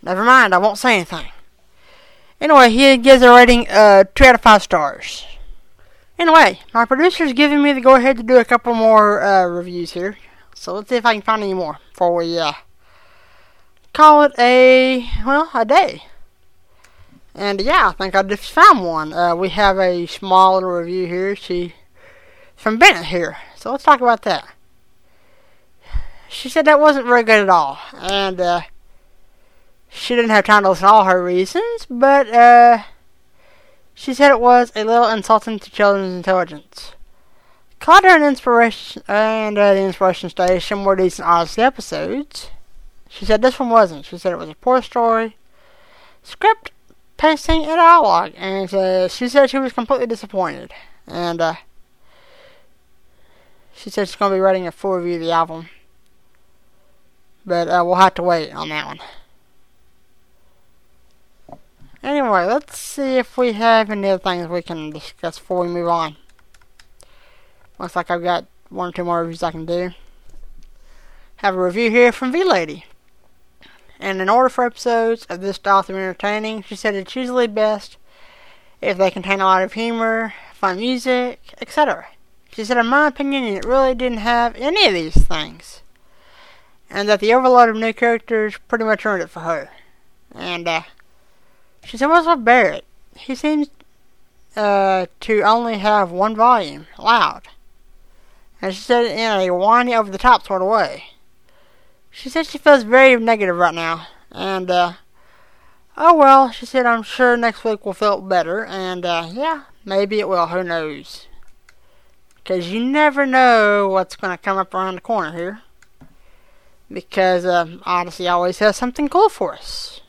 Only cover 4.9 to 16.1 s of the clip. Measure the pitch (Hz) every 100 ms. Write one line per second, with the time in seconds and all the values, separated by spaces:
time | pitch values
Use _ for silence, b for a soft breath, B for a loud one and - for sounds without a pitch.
4.9 | - - - - - - - - - -
5.9 | _ _ _ 339 320 240 - - 226 233
6.9 | 262 349 359 320 247 294 294 285 269 254
7.9 | 262 247 269 226 254 226 240 - 233 220
8.9 | 220 208 208 196 190 180 175 175 175 170
9.9 | 175 185 208 b b b - - 185 214
10.9 | 247 233 220 202 220 202 185 165 147 _
11.9 | - 175 175 170 170 156 147 _ _ b
12.9 | b b b b b b b b b _
13.9 | - 302 294 294 285 240 254 254 262 262
14.9 | 262 240 - 214 285 330 247 220 302 370
15.9 | 156 -